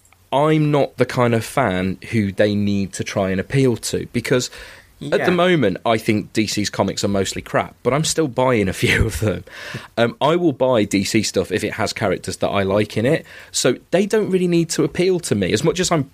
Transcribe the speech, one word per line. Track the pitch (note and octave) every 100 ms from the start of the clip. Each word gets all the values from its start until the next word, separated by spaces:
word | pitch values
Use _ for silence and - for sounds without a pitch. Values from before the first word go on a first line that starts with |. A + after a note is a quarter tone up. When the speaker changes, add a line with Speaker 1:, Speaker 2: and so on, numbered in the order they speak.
| _ _ _
Speaker 1:
I'm | C3 D3+ D#3 D3+
not | D3 - -
the | B2
kind | C3 A#2+
of | A2+
fan | - - A#2 F#2 F#2+ - -
who | A#2 G2+
they | F#2 G#2
need | G#2 G2+ G2+ F#2+
to | -
try | A2 A2 F#2+
and | F#2+
appeal | - C#3 C3 A2+
to, | - F2 E2+
because | B2 - B2+ - - - - - -
at | D3 F3+
Speaker 2:
Yeah. |
Speaker 1:
the | C3+
moment, | F3 F#3 E3+ G#2+ - A#2
I | A2+
think | - G#2+ -
D | - G#2
C's | - G2
comics | - G2 -
are | G#2
mostly | G2 F#2+ G2+
crap, | - C3+ F2+ -
but | A#2+
I'm | C3+
still | D#3 - D3+
buying | A#2 C3 A#2+ F#2+
a |
<laughs> | E2+
few | - F#2+ G#2+
of | -
them. | G#2 F2+ - - - - - -
Um, | A#2 -
I | C3+ F3
will | F3
buy | B2+ C3 A#2+
D | G2+ G2
C | G2 A#2
stuff | G2 - F2
if | G2+
it | G#2
has | - G2+
characters | - G#2 F2 - -
that | -
I | G2+
like | G2 G2+ A2 A2
in | A#2+
it, | D#3+ - - -
so | - C3 - -
they | E3+
don't | G#3 A3 F#3+
really | F#3 F3+
need | E3+ E3+
to | -
appeal | D#3 - F#3 F3+
to | -
me, | G#2+ F2
as | G#2
much | E3 F3
as | F3
I'm | E3 C3